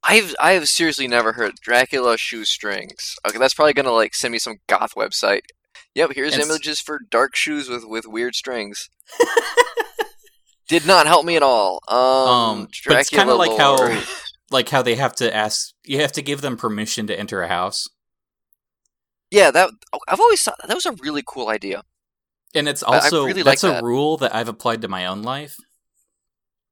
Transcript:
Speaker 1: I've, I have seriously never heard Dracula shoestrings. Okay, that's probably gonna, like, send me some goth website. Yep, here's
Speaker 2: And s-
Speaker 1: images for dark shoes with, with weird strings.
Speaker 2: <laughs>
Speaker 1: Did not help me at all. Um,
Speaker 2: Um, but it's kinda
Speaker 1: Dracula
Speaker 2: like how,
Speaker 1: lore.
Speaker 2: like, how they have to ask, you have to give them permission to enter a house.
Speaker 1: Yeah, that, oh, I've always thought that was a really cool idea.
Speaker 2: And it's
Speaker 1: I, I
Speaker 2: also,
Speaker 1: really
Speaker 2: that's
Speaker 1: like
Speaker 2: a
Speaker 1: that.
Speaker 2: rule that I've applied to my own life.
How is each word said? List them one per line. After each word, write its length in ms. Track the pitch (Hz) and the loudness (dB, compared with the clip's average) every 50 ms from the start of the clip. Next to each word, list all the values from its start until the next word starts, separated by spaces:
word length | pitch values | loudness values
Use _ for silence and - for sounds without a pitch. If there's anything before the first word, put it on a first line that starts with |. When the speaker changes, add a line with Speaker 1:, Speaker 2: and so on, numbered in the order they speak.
| - | 0
Speaker 1:
I've, 320 | - 208 220 214 175 143 - | 2 2 2 2 0 -4 0
I 120 | - 165 | 2 2
have 160 | 190 185 151 143 | 2 2 2 -2
seriously 380 | - - 170 160 147 - 139 123 | -2 0 0 -2 -2 -4 -4 0
never 260 | 120 120 113 110 113 | 0 2 2 0 0
heard 220 | 120 117 101 - _ | -2 -4 -4 -4 _
Dracula 560 | _ - 120 123 127 - - 135 127 120 117 113 | _ 2 4 4 4 4 0 0 2 2 0 0
shoestrings. 960 | - - - 113 107 - - - - 104 98 98 - - - - - - - - _ 104 | -2 -8 -8 -6 -4 -4 -4 -4 -6 -6 -6 -6 -8 -12 -14 -14 -12 -12 -12 -6 _ -6
Okay, 100 | 101 113 | -2 2
that's 140 | 127 131 - | 0 0 2
probably 180 | - 151 151 143 | 4 2 2 4
gonna, 180 | 135 131 127 | 2 0 2
like, 220 | 117 113 110 98 - | 2 2 2 0 -2
send 180 | - - 123 | -6 -6 -4
me 60 | 117 113 | -4 -4
some 180 | - 127 110 _ _ - | -6 -8 -10 _ _ 0
goth 260 | - 95 101 - - | 0 0 0 -4 -4
website. 460 | - 110 104 - - - 98 101 - - _ _ _ _ _ _ - - _ _ | -6 -6 -4 -4 -2 0 0 0 0 -2 _ _ _ _ _ _ -20 -20 _ _
Yep, 160 | - 160 160 135 | -2 -2 -2 0
here's 200 | 139 139 151 143 | -4 -2 -2 0
Speaker 2:
And 100 | 139 147 | -2 0
s- 60 | 151 | -2
Speaker 1:
images 300 | 156 156 151 156 151 - | -2 -4 -4 -6 -6 -6
for 200 | - - 151 143 123 104 | -6 -8 -10 -10 -10 _
dark 260 | - 117 131 131 - | 0 0 0 0 0
shoes 320 | - - - 151 147 139 127 | -4 -4 -4 -4 -6 -6 -8
with, 160 | 123 120 113 | -8 -10 -10
with 200 | 110 110 113 110 | -8 -8 -8 -8
weird 300 | 113 107 113 120 123 120 | -8 -6 -6 -6 -4 -6
strings. 540 | - - 135 127 117 104 101 101 - - - _ _ _ _ - - | -8 -8 -6 -6 -6 -8 -8 -10 -14 -16 -16 _ _ _ _ -2 -2
Speaker 2:
<laughs> 1500 | 480 - - - - - - - 480 - - - 440 - - - - - _ - _ _ _ _ _ _ _ _ _ - | -2 0 0 -4 -4 -2 0 0 0 0 -2 -8 -8 -8 -6 -8 -8 -8 _ -20 _ _ _ _ _ _ _ _ _ -2
Speaker 1:
Did 160 | 151 170 147 | -2 0 4
not 220 | 156 196 180 151 151 | 4 6 6 6 6
help 180 | 170 165 143 | 4 4 4
me 100 | 170 170 | 2 2
at 80 | 160 143 | 2 4
all. 360 | 135 127 113 101 92 90 - _ - | 4 4 4 4 2 0 -2 _ 0
Um, 100 | 110 123 127 131 131 131 131 127 123 123 117 113 107 101 | 2 4 4 4 4 4 4 4 4 4 4 2 -2 -4
Speaker 2:
Um, 80 | 101 - - - - | -8 -12 -14 -12 0
but 140 | 139 - 127 | 2 2 2
it's 100 | 139 - | 2 2
kinda 160 | - 151 - | 2 2 4
Speaker 1:
Dracula 120 | 127 127 117 | 4 4 2
Speaker 2:
like 200 | 120 117 110 110 | 2 2 4 4
how, 180 | 147 139 139 131 | 4 6 6 4
Speaker 1:
lore. 200 | 127 120 113 107 - - - - - - - _ _ _ | 4 2 0 -2 -6 -8 -12 -14 -14 -18 -20 _ _ _
Speaker 2:
like, 180 | - 131 120 - | -2 -2 -2 0
how 120 | - 135 | 0 0
they 140 | 123 120 117 | 2 2 0
have 200 | 117 139 123 - | 0 -2 -4 -2
to 180 | - 127 113 - | -2 -4 -2 0
ask, 400 | 107 107 107 - - - - _ _ _ | 0 -2 -2 -4 -6 -8 -8 _ _ _
you 160 | - 135 139 | -6 -2 -2
have 100 | 151 143 - | -2 -2 -2
to 80 | 156 | -4
give 200 | 143 139 143 143 | -6 -6 -6 -4
them 160 | 139 139 123 113 | -4 -6 -6 -4
permission 500 | - 113 107 104 107 107 - - 110 104 | -4 -6 -4 -4 -6 -6 -6 -8 -6 -6
to 100 | 101 90 | -6 -8
enter 220 | 104 - - 95 | -6 -8 -6 -6
a 60 | 90 85 | -4 -2
house. 400 | 90 87 90 98 - - - - _ _ _ _ _ _ _ _ _ _ _ _ _ _ _ _ _ _ _ _ _ _ _ _ _ _ _ _ | -2 -2 -4 -4 -6 -8 -10 -10 _ _ _ _ _ _ _ _ _ _ _ _ _ _ _ _ _ _ _ _ _ _ _ _ _ _ _ _
Speaker 1:
Yeah, 180 | - 202 190 151 | 4 6 6 6
that, 200 | 127 156 185 185 220 _ _ _ | 6 4 2 2 0 _ _ _
oh, 80 | - - - - | -12 -12 -4 -4
I've 120 | - - | 0 4
always 220 | 427 480 427 - - | 4 4 4 4 0
thought 160 | - - - - | -4 -4 -8 -6
that 100 | - 220 | -6 -4
was 100 | 359 - | -4 -4
a 60 | 359 247 | -6 -6
really 300 | 165 131 147 151 143 127 | -6 -8 -6 -6 -6 -6
cool 240 | - - 135 123 107 | -8 -10 -8 -4 -4
idea. 340 | 110 107 98 98 95 90 - _ _ _ _ _ _ _ _ _ _ _ _ _ _ | -4 -4 -4 -8 -8 -8 -10 _ _ _ _ _ _ _ _ _ _ _ _ _ _
Speaker 2:
And 160 | 156 143 147 | -2 -2 -2
it's 140 | 135 - - | -4 -4 0
Speaker 1:
I, 40 | - | 2
I 40 | 131 123 | 2 4
Speaker 2:
also, 260 | - 147 170 156 139 | 4 4 2 2 0
Speaker 1:
really 180 | 131 127 196 165 | 0 -2 2 4
Speaker 2:
that's 200 | 139 135 - - | 2 4 4 2
Speaker 1:
like 80 | 185 | 0
Speaker 2:
a 40 | 131 | 0
Speaker 1:
that. 80 | 87 - | 0 -2
Speaker 2:
rule 340 | 120 120 131 143 156 160 151 | -2 -2 0 0 -2 -2 -2
that 160 | 135 120 101 | -2 -2 -2
I've 140 | 113 117 113 | -4 -6 -6
applied 340 | 110 _ - 120 113 117 110 | -10 _ -4 -4 -4 -4 -6
to 40 | 101 | -8
my 180 | 95 92 90 | -8 -6 -6
own 160 | 92 95 101 104 | -6 -6 -8 -8
life. 340 | 117 131 139 147 143 - - - _ _ _ _ _ _ _ _ _ _ _ _ _ _ _ _ _ _ _ _ _ | -8 -8 -10 -10 -14 -18 -20 -20 _ _ _ _ _ _ _ _ _ _ _ _ _ _ _ _ _ _ _ _ _